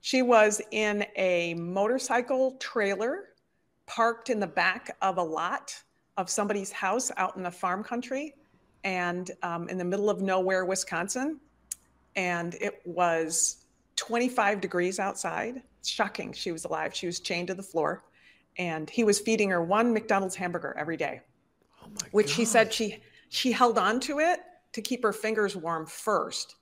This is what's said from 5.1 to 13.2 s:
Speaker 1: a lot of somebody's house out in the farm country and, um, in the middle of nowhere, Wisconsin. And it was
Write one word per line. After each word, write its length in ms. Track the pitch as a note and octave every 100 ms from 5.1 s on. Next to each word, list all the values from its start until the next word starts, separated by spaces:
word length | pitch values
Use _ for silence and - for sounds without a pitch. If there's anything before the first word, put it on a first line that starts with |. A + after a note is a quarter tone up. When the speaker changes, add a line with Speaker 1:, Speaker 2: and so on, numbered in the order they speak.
| F#3
Speaker 1:
a 60 |
lot 520 | E3+ D#3 E3+ B3+ - - _ _ _ -
of 120 | F3+
somebody's 420 | - G3+ G#3 F#3+
house 400 | - F#3+ A3 B3+ -
out 180 | F#3 -
in 60 |
the 80 | F#3
farm 320 | F3+ F#3 F#3+
country 520 | G#3+ A#3+ - C4+ D4+ - _ _ _ _
and, 480 | G3 F#3 F3 F3+ F3+ -
um, 260 | F3+ E3+ E3+
in 100 | F#3
the 40 |
middle 260 | F3+ G3 G#3
of 100 | G3
nowhere, 440 | F#3+ F#3+ F#3 F#3 F#3
Wisconsin. 760 | F#3+ - E3+ F#3+ B3+ C4+ D#4 _ _ _ - _ _ _ -
And 380 | F3+ F3 E3+ F3
it 180 | G3+ - -
was 800 | E3+ F3 E3